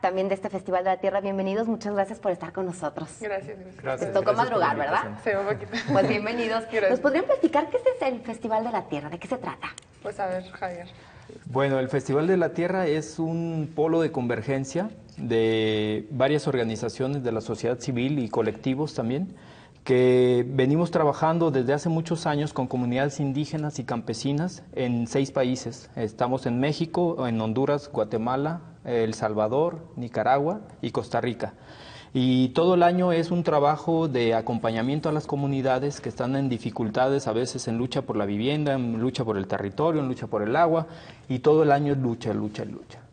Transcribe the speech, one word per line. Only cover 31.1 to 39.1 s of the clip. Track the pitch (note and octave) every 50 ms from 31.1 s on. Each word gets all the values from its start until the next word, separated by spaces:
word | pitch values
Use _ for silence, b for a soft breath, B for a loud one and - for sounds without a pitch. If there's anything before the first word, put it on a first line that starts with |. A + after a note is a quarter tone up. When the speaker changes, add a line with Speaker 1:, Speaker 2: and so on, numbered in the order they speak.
| - A#2
Speaker 3:
Rica. | A2+ B2 A2+ - - G2+ - B B B B B B B B B B B B
Y | C3 B2+ C3 B2+ B2+ B2+ B2+
todo | B2+ - E3 F3+ F#3
el | F3 E3+
año | F3 F3+ F3+ F3+ F3+
es | E3+ E3 E3 E3
un | F3+ F3 E3
trabajo | F3 D#3 D3 C#3+ D3 D3+ D3 - - E3 E3 E3
de | D#3 B2+ B2 A#2+ A2+ A2+
acompañamiento | A2+ A2+ - A#2+ A2+ - A#2 A2+ A2+ A2+ B2+ C#3+ D3+ D3 D#3+
a |
las | D3+ D3+ D3+
comunidades | - - C#3+ C#3+ C#3 C#3 C3+ B2+ C3+ B2+ B2+ C3+ C#3+ C#3 -
que | -
están | B2 A2+ - B2+ B2 C3+
en | C#3 C#3
dificultades, | C3+ B2 A2+ - A#2 G#2+ - A#2+ G#2+ G#2 B2+ B2+ C3+ C#3 C#3 C3+
a | A#2+ G#2+
veces | A2+ B2+ B2+ - B2+ -
en | B2+ A#2
lucha | A#2 B2 B2+ - C3+ B2
por | - A2
la | G#2 G#2
vivienda, | G2+ G2+ G#2 A2+ C3 D3 D3+ D3+ C#3+
en | C3+ C3+ B2 A#2 A2+ A2
lucha | A#2 B2+